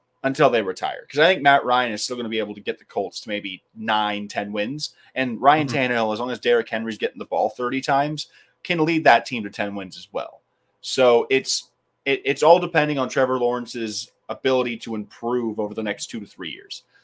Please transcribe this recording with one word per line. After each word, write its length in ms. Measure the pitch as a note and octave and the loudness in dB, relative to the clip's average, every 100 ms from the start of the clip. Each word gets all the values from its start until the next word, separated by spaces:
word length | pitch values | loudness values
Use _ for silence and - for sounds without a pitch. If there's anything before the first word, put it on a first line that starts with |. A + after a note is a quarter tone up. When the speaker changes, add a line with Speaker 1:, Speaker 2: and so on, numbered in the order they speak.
| _ _ | _ _
Speaker 1:
until 260 | C3+ C3+ C#3 | -4 4 4
they 120 | A#2 | 4
retire. 440 | G2 - D2+ - - | 0 -4 -6 -6 -4
'Cause 100 | C#3 | 2
I 60 | E3 | 4
think 160 | F#3 | 6
Matt 240 | C#3+ C#3 A#2 | 6 6 4
Ryan 280 | B2 A#2+ | 2 2
is 100 | G#2+ | -2
still 140 | - B2 | -6 -6
gonna 120 | A#2 | -4
be 100 | A2 | -4
able 160 | G#2 G#2 | -4 -6
to 60 | |
get 160 | A#2 A2 | -8 -10
the 80 | _ | _
Colts 360 | G#2+ F#2+ - | -6 -6 -8
to 80 | A2+ | -8
maybe 340 | G#2 G2 F#2 _ | -8 -8 -12 _
nine, 540 | A2 A2 G#2+ G#2 G#2 G#2 | -8 -2 0 0 -4 -6
ten 240 | A2 G2+ | -6 -4
wins. 420 | G#2 G#2+ D3 - - _ B2+ | -4 -4 -6 -10 -14 _ -4
And 260 | B2+ A2+ | -4 2
Ryan 260 | C3 D#3 C#3+ | 4 4 2
Speaker 2:
Mm-hmm. 100 | C#3 | 0
Speaker 1:
Tannehill, 360 | B2+ A#2+ A2 | 0 2 0
as 60 | G#2+ | -2
long 120 | B2 | -4
as 80 | A#2+ | -2
Derrick 300 | A#2+ A#2+ A2+ | 2 2 2
Henry's 280 | A2 A2+ G#2 | -4 -4 -4
getting 220 | A#2 F#2+ | -6 -6
the 60 | G#2 | -4
ball 240 | F2 G#2+ | -2 -2
thirty 320 | - B2 C3+ | -2 -4 -4
times, 460 | C3+ C#3 D3 D3+ - _ _ _ | 0 0 0 -4 -12 _ _ _
can 200 | - E3+ | -4 0
lead 220 | D#3 E3 C#3+ | 2 4 6
that 200 | A#2 - | 6 4
team 180 | B2 | -6
to 60 | G2+ | -6
ten 260 | - G2+ G2+ | -6 -6 -6
wins 220 | F#2 F2 | -10 -14
as 100 | - | -10
well. 300 | E2+ - - _ _ _ _ | -8 -8 -12 _ _ _ _
So 440 | - - B2+ A#2+ - | -6 4 6 6 4
it's, 400 | C3+ C3 - - _ _ _ | 0 0 -6 -8 _ _ _
it, 180 | C#3 C3+ B2 | -4 -2 -2
it's 180 | B2+ | 2
all 160 | D3+ F3+ | 6 6
depending 380 | F3 E3 D3+ C#3+ | 4 0 0 0
on 100 | B2 | -2
Trevor 300 | C#3+ C3 B2+ | 0 0 2
Lawrence's 720 | A#2+ B2 A#2 B2 A2 G#2 - _ - | 0 -2 -6 -8 -6 -8 -12 _ -12
ability 500 | A2 C#3+ C3 B2 A#2 | -4 0 0 0 -6
to 180 | - A2 | -8 -8
improve 640 | G2+ - A#2 B2 A#2 G#2 | -10 -10 -4 -2 -4 -4
over 140 | G#2 | -6
the 100 | G#2 | -6
next 240 | G#2+ G2+ - | -6 -6 -8
two 120 | A#2 | -10
to 60 | G2+ | -14
three 260 | - E2+ | -14 -14
years. 320 | A1+ - - - _ | -14 -16 -18 -20 _